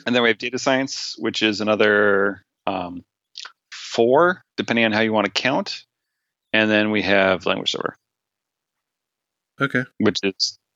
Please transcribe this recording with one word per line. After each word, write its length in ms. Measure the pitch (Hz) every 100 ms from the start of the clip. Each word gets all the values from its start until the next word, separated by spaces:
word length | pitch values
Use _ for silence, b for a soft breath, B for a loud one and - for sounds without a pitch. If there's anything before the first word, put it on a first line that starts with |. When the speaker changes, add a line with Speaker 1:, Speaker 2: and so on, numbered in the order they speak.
| -
Speaker 1:
And 60 |
then 120 | 123
we 60 | 117
have 80 | 107
data 200 | 120 123
science, 560 | 143 131 135 - - -
which 220 | 113 -
is 200 | 110 101
another, 840 | 104 107 107 104 104 98 98 98 _ _ -
um, 380 | 95 90 87 - _ _ - B _ _
four, 720 | - - - 117 139 175 180 _ -
depending 300 | 113 117 113
on 60 |
how 80 | 107
you 120 | 113
want 140 | 107 101
to 40 |
count. 540 | - 127 156 202 - - _ _ _ _ _ _
And 160 | 110 107
then 200 | 107 107
we 120 | 107
have 420 | 92 98 95 92
language 280 | 98 95 -
server. 220 | - - - _ _ _ _ _ _ _ _ _ _ _ _ _ _ _ -
Speaker 2:
Okay. 240 | 139 127 131 -
Speaker 1:
Which 200 | - -
is 340 | 98 - - - _